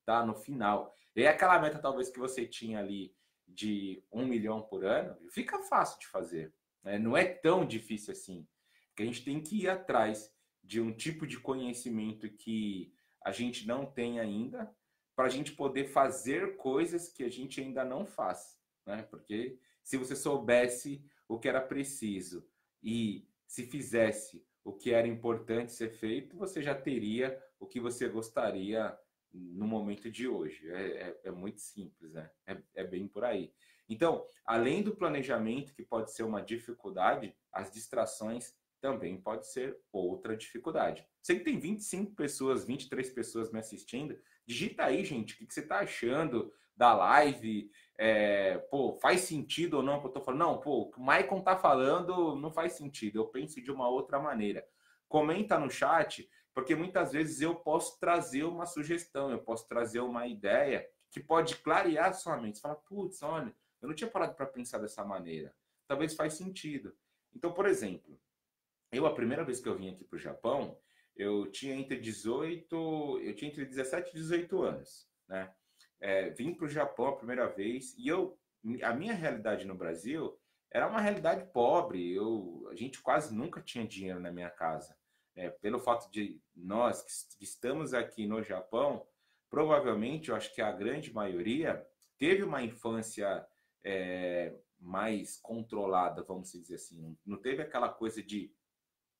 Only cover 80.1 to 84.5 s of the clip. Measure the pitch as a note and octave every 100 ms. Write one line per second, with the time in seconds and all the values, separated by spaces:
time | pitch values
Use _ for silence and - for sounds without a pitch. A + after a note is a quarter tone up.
80.1 | D#3+ A#2+ - _ _ _ A#2 D#3 A3 G#3
81.1 | F#3+ D#3+ F#3 - B2 A#2+ E3 - F2+ F2
82.1 | F#2+ G#2+ A2+ F#2 E2 - - B2+ - -
83.1 | C#3 D#3+ A2 D#3+ F3+ - B2 A2 F#2+ F#2+
84.1 | F2+ F2 F2 F2